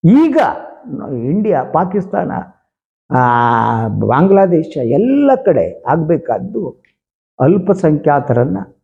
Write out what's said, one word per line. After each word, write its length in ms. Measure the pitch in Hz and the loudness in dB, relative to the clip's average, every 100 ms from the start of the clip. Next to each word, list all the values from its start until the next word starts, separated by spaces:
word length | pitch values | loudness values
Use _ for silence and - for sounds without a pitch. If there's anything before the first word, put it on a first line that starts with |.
ಈಗ 340 | 165 262 320 285 147 - - - 254 143 - | 6 4 4 2 0 -4 -14 -20 -12 -12 -8
ಇಂಡಿಯಾ, 520 | 127 123 190 214 151 | -6 -4 -2 0 -2
ಪಾಕಿಸ್ತಾನ, 680 | 123 156 185 202 185 190 180 - - _ _ _ _ _ _ 131 | 0 -2 -2 -4 -4 -6 -4 -8 -10 _ _ _ _ _ _ 0
ಆ, 720 | 123 120 117 117 113 113 113 | 2 2 2 2 0 -2 -2
ಬಾಂಗ್ಲಾದೇಶ 880 | 104 107 127 190 196 185 170 165 143 | -2 0 2 4 4 4 0 -2 -4
ಎಲ್ಲ 540 | 117 139 240 277 277 262 | -2 0 2 2 2 2
ಕಡೆ 380 | 202 139 - - 120 | 2 0 -2 -6 -4
ಆಗ್ಬೇಕಾದ್ದು 960 | 156 156 165 - 107 - - 156 - _ _ _ _ _ - | -2 0 -2 -2 -6 -4 -8 -8 -12 _ _ _ _ _ -2
ಅಲ್ಪಸಂಖ್ಯಾತರನ್ನ 1200 | 135 196 180 185 165 151 151 143 - 120 135 190 190 _ | 2 2 0 0 2 2 2 0 0 0 0 -4 -10 _